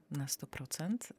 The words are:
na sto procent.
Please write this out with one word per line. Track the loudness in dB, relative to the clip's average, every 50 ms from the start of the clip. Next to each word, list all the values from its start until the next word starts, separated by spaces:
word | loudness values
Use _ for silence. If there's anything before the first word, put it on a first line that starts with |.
| -4 -2
na | 0 0 2
sto | 2 0 -2 -2
procent. | -6 -6 -6 -4 -2 -2 0 2 2 2 2 0 -4 -10